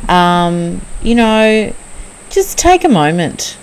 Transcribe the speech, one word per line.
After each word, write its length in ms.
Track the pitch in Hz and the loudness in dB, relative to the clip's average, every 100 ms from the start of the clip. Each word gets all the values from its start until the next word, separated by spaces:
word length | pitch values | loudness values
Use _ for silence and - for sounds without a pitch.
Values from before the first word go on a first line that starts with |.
| - | 0
Um, 720 | 180 175 175 175 175 170 180 - - | 2 2 2 0 -2 -4 -8 -10 -6
you 140 | - | 0
know, 580 | 233 226 220 220 220 214 - - - - - - | 2 2 2 2 2 -2 -8 -14 -18 -18 -20 -6
just 280 | - 381 - | -2 -2 0
take 260 | 339 359 | 2 4
a 60 | 359 | 4
moment. 680 | 208 151 170 165 - - - | 2 2 0 -4 -6 -12 -12